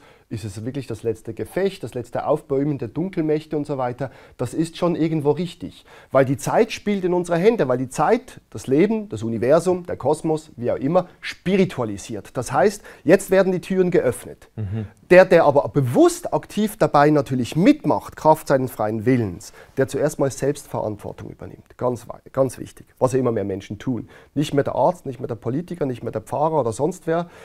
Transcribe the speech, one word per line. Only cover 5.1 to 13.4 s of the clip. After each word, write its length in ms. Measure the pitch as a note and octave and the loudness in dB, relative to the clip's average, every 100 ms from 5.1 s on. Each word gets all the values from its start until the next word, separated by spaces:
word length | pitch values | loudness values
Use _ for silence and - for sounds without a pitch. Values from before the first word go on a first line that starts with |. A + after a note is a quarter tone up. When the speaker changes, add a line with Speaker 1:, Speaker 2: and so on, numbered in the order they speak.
| D#3 C#3 | 0 0
Speaker 1:
richtig. 520 | C#3+ F3 - E2+ - - - - | -2 -4 -8 -16 -16 -20 -20 0
Weil 100 | C3+ | 2
die 140 | C3 C3+ | 2 0
Zeit 340 | - D3+ A#3 | 0 2 2
spielt 320 | - - G3+ | 0 -2 -2
in 100 | F3+ | 0
unsere 240 | F3+ F3 E3+ | 0 0 2
Hände, 300 | G3 A#3 C#3+ | 2 4 2
weil 100 | B2+ | 0
die 120 | B2+ | -2
Zeit 500 | - D#3 A#3+ - - - | 0 2 2 -2 -20 -16
das 180 | A2+ - | -12 0
Leben, 420 | C#3 G3+ A3 G#3 | 2 2 0 -6
das 140 | A2 | -8
Universum, 600 | A2 A2+ A#2 D#3+ F3+ F3+ F3 | -6 -2 2 2 2 -2 -4
der 120 | - | -4
Kosmos, 540 | B2+ D3+ D#3+ D#3 - - | -2 -2 0 -4 -6 -8
wie 160 | A#2+ | -4
auch 60 | - | -2
immer, 320 | C3 F3+ F3+ - | 0 0 0 -6
spiritualisiert. 1120 | - - F3 F#3+ F#3+ - A2+ G2+ - G#2 - - | -14 -8 0 2 2 0 -6 -6 -10 -12 -10 -8
Das 160 | A#2+ | -4
heißt, 280 | C#3 F#3+ G3+ - - | 2 2 0 -12 -4
jetzt 260 | C3+ G3 - | 4 4 4
werden 220 | F#3+ | 2